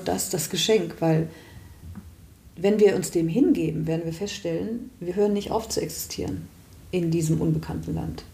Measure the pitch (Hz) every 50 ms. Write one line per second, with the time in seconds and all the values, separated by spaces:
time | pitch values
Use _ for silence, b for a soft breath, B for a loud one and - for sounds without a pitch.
0 | - - 180 185 - - - 170 - - - 170 - - 214 214 170 165 - -
1 | 165 165 160 160 160 160 B B B B B B B B B B B B - -
2 | - - - - - - - - - - - - 165 202 214 214 214 190 170 185
3 | 175 - - 175 165 165 165 233 302 370 - 180 160 156 160 156 156 160 165 165
4 | 170 165 160 - 202 202 - - - 170 165 165 185 208 226 240 - - - -
5 | 175 175 175 208 208 208 202 202 202 - - 220 - - - - - 156 - -
6 | - - - - - - - - - - - - - - - - - - - 185
7 | 170 165 160 170 160 160 160 156 - 165 156 - - - - - - 165 160 160
8 | 160 160 - - - -